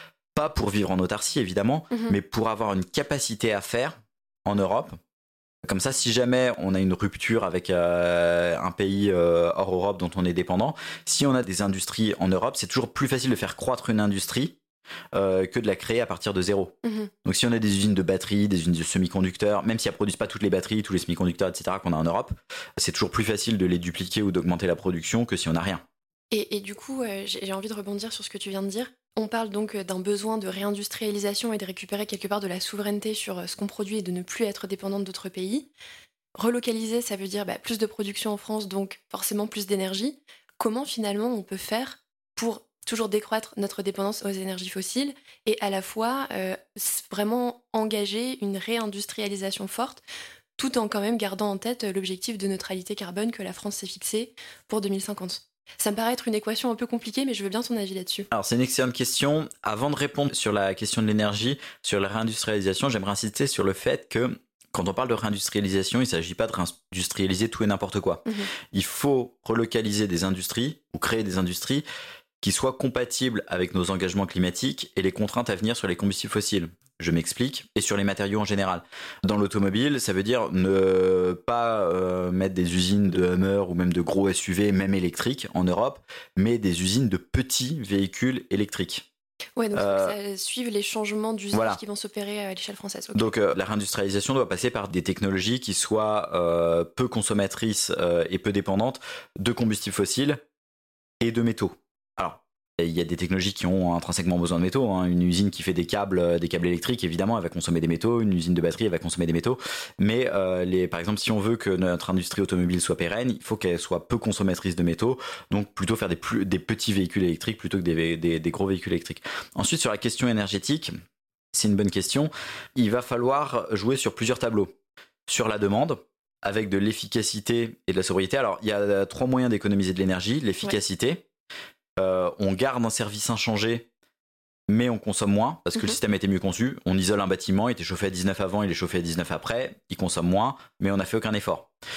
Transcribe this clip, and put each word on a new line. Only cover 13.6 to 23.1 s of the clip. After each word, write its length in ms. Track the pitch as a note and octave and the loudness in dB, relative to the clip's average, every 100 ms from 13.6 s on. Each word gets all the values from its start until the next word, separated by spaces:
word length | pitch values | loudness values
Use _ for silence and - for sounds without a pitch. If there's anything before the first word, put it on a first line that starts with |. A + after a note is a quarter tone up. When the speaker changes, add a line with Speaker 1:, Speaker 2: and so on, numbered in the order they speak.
| - B2 - | -2 -2 0
Speaker 1:
une 80 | G#2+ | 2
industrie, 600 | G#2 G2 - - D#3 - _ _ - - - - | 2 2 -2 -2 -2 -4 _ _ -18 -18 -4 0
euh, 280 | G2 F#2 | 2 2
que 140 | F#2+ A#2+ | 2 0
de 80 | G#2+ | 0
la 80 | |
créer 260 | F#2 - A#2 | -2 0 0
à 60 | A2+ | 0
partir 280 | E2+ G#2+ | -2 -2
de 60 | F#2+ | 0
zéro. 320 | F2+ G2 F#2 - | 2 2 0 -4
Speaker 2:
Mhm. 240 | A#3 G#3+ G#3 - | -6 -4 -8 -6
Speaker 1:
Donc 100 | - | -2
si 120 | F#2 B2 | 2 2
on 60 | |
a 60 | A#2 | 4
des 200 | G#2+ G2 | 4 4
usines 160 | G#2 | 4
de 80 | F#2+ | 4
batteries, 440 | F2+ F#2+ - G2+ G#2 | 2 0 0 2 4
des 140 | F#2 | 2
usines 140 | E2 | 2
de 80 | E2 | 0
semi-conducteurs, 800 | D#2 F#2 F#2 G2 F#2 - G#2 G2+ | 2 0 2 2 0 2 2 2
même 160 | G#2+ A2+ | 0 0
si 80 | G2+ | -2
elles 60 | |
produisent 200 | - G2+ | 0 -2
pas 140 | - A2 | 0 -4
toutes 160 | G#2 | 0
les 60 | G#2 | 2
batteries, 340 | F#2 - G#2+ | 2 2 -2
tous 80 | G#2 | 0
les 80 | F2+ | -2
semi-conducteurs, 480 | - E2+ F2+ - F#2 | 0 0 0 2 -2
et 60 | |
cetera, 260 | - - F#2+ | 0 -4 -2
qu'on 140 | F2+ | 0
a 20 | D#2 | 2
en 80 | |
Europe, 260 | E2 G2 - - _ - - - | 2 0 -2 -8 _ -14 -10 -4
c'est 160 | - | -2
toujours 180 | - - | 0 -2